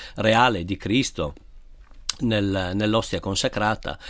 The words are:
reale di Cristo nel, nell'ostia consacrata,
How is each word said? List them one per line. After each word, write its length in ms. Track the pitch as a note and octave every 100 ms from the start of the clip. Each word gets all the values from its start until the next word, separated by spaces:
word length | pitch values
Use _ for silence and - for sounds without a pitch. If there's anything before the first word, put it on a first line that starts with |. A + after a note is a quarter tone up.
| - -
reale 480 | G#2+ A2+ B2+ G2
di 120 | F2 F#2+
Cristo 580 | F#2+ A#2 - - D2+ - - - - - - - - -
nel, 520 | A#2+ G#2+ G2+ F#2+ F2+
nell'ostia 460 | G2 G#2+ A2 - F2+
consacrata, 800 | G2 G2 C3+ - G#2+ A2 - -